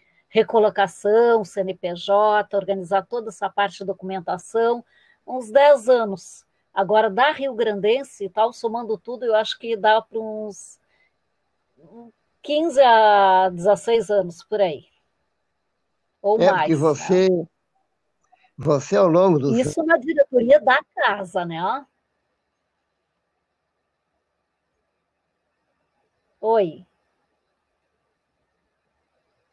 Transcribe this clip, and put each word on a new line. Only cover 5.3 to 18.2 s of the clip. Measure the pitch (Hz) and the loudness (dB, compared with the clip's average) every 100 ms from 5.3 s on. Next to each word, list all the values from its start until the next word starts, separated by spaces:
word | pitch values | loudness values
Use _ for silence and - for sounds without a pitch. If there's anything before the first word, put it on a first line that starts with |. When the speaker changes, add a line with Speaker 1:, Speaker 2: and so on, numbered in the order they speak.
| 254 220 | -12 -4
Speaker 1:
dez | 240 285 277 220 | 4 4 4 4
anos. | 247 220 190 - - _ _ _ | 0 0 -8 -14 -20 _ _ _
Agora, | - 185 214 220 | -6 0 2 2
da | 190 277 | 2 0
Rio | 302 269 | 0 -6
Grandense | 220 214 202 202 247 277 - 196 | -4 -4 -2 -2 -2 -4 -14 -8
e | |
tal, | 214 220 | -2 -2
somando | 240 233 226 226 214 | -2 -8 -8 -8 -10
tudo, | - 240 240 | -10 -10 -2
eu | 214 | -2
acho | 220 - | -2 -8
que | 233 220 | -8 -2
dá | 214 220 | 0 0
pra | 220 226 | -2 -10
uns | 220 214 214 196 - - _ _ _ _ _ _ _ _ _ _ _ 226 233 _ _ _ | -10 -10 -12 -16 -20 -20 _ _ _ _ _ _ _ _ _ _ _ -20 -20 _ _ _
quinze | - 294 330 262 | -6 -2 0 4
a | 262 226 214 202 196 185 190 | 6 8 6 6 6 4 2
dezesseis | 175 180 190 - 226 190 | 0 0 0 2 0 0
anos, | 208 180 170 | 0 -2 -6
por | - 214 | -6 -2
aí. | 190 135 - _ _ _ _ _ _ _ _ _ _ _ _ _ | -2 -2 -14 _ _ _ _ _ _ _ _ _ _ _ _ _
Ou | 202 220 | -2 2
Speaker 2:
É, | 175 | 2
Speaker 1:
mais, | 180 156 | 0 0
Speaker 2:
porque | |
Speaker 1:
né? | 156 | 0
Speaker 2:
você, | 156 139 - 185 190 180 165 _ _ _ _ _ _ _ | 0 -2 0 0 2 0 -6 _ _ _ _ _ _ _